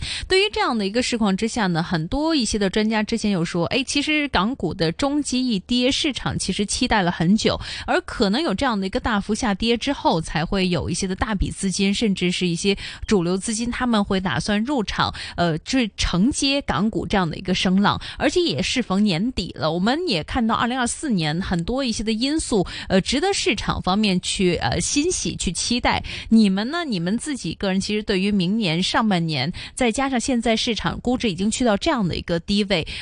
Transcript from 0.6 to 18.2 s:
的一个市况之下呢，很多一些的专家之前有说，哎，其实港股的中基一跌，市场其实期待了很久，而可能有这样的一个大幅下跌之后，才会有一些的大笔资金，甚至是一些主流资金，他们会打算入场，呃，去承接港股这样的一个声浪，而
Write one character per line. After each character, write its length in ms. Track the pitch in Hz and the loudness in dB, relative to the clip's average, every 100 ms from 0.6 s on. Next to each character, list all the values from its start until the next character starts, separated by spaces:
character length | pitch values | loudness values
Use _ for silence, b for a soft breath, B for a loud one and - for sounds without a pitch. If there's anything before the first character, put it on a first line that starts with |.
| 359 233 | 0 0
的 80 | 196 | -2
一 40 | |
个 100 | 233 | -2
市 160 | 247 233 | -2 0
况 200 | 208 190 | 2 2
之 100 | 226 | 0
下 200 | 247 190 | 0 0
呢， 140 | 160 | 0
很 240 | 175 170 160 | 0 -2 0
多 260 | 277 320 311 | 0 2 2
一 80 | |
些 160 | 220 214 | 0 0
的 100 | 196 | 0
专 180 | 214 214 | 2 0
家 120 | 220 | 0
之 160 | 208 226 | 0 0
前 140 | 208 | 0
有 140 | 190 170 | 0 0
说， 200 | 175 165 | 0 0
哎， 140 | 247 | 0
其 200 | 262 294 | -2 -2
实 260 | 285 302 285 | 0 0 2
港 260 | 185 202 277 | 2 0 0
股 160 | 160 | -2
的 180 | 190 165 | 0 0
中 300 | 170 277 294 | 0 0 0
基 260 | 277 247 254 | 0 0 0
一 100 | 196 | 0
跌， 300 | - 240 247 | 0 2 2
市 220 | - 311 | 2 0
场 260 | 233 151 - | -2 -4 -2
其 140 | - | -2
实 140 | 190 208 | -2 -2
期 200 | - 247 | 0 2
待 160 | 220 | 2
了 80 | 175 | 2
很 240 | - 170 | 2 4
久， 240 | 214 - - B B B | 4 4 0 B B B
而 120 | 302 | -2
可 280 | - - 202 | -2 0 2
能 120 | 226 | 2
有 120 | 330 | 0
这 120 | - 269 | 0 0
样 120 | 208 | 0
的 80 | 190 | -2
一 40 | |
个 100 | - | -2
大 220 | 262 208 | 0 0
幅 120 | - | 0
下 200 | 214 220 | 0 0
跌 240 | 196 226 233 | 0 0 0
之 160 | - | 0
后， 260 | 285 311 175 | 0 2 0
才 260 | - 160 165 | 0 -2 0
会 220 | 196 185 | 0 0
有 220 | 170 - | 0 -2
一 40 | |
些 140 | 175 190 | -4 -4
的 80 | 185 | -4
大 180 | 226 | -2
笔 160 | 214 - | 0 -2
资 220 | - 196 | -2 -4
金， 220 | 175 196 | 0 0
甚 200 | 202 226 | 2 0
至 160 | 185 180 | 2 0
是 160 | 175 180 | 0 0
一 80 | |
些 220 | 170 202 196 B B B | 0 0 -2 B B B
主 160 | 208 | 2
流 140 | 170 190 | 4 0
资 160 | 208 | -2
金， 180 | 220 240 | -4 -4
他 160 | 240 247 | -2 2
们 160 | 220 | 2
会 160 | 202 190 | 2 0
打 180 | 185 127 | 0 0
算 240 | - 208 | 0 0
入 220 | 233 285 | 0 -2
场， 300 | 190 - 107 - B B | -2 0 -2 -2 B B
呃， 200 | 175 160 | 0 0
去 300 | - 262 220 - - | 0 0 0 0 0
承 220 | 175 226 | 2 2
接 280 | - 277 277 | 2 0 0
港 260 | 277 135 214 | 0 0 0
股 160 | 330 - | -2 0
这 100 | 202 | 0
样 140 | 170 | 0
的 80 | - | -2
一 40 | |
个 120 | 180 | -2
声 260 | 185 190 190 | 0 2 4
浪， 220 | 202 107 B | 4 2 B
而 100 | B | B